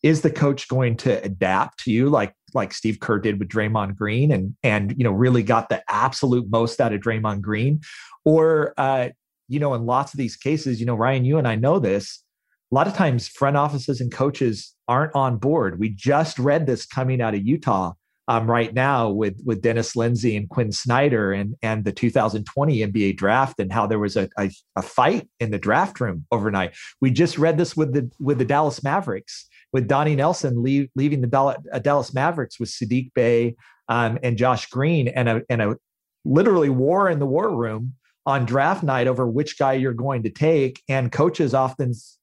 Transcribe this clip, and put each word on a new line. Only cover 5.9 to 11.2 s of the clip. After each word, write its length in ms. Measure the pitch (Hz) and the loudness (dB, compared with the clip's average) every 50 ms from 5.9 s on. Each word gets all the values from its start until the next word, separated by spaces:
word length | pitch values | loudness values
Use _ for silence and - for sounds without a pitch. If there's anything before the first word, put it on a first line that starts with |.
| 104 104 117 131 127 - - 131 123 123 117 98 | -2 0 0 0 0 -2 0 2 2 0 0 0
most 300 | 107 113 117 117 - - | 0 0 0 0 0 0
out 120 | 131 117 | 0 0
of 80 | 107 101 | 0 -2
Draymond 420 | 98 117 110 110 107 110 104 101 | -2 -2 -2 -2 -2 -2 -4 -4
Green? 380 | 98 104 107 107 120 139 151 151 151 - - - - - - _ _ | -4 -4 -2 0 0 0 0 -2 -4 -8 -20 -20 -20 -20 -20 _ _
Or, 500 | 151 156 160 160 160 160 151 147 - - | 4 4 6 6 4 4 2 0 -2 -2
uh, 340 | - 139 135 135 131 123 127 - _ _ _ _ _ _ - | -2 0 0 2 0 -2 -4 -6 _ _ _ _ _ _ -6
you 120 | 123 147 | -4 -2
know, 140 | 147 143 131 | -2 -2 -2
in 120 | 117 117 | -2 -2
lots 260 | 117 123 131 143 - - | 0 0 -2 -2 -4 -6
of 40 | 143 | -6
these 180 | 131 113 - | -6 -6 -6
cases, 440 | - - 135 156 156 - 135 120 110 | -6 -4 -2 -2 -2 -2 -4 -4 -2
you 60 | 117 | -2
know, 100 | 123 120 | -4 0
Ryan, 280 | 107 113 127 135 131 | 0 2 2 2 2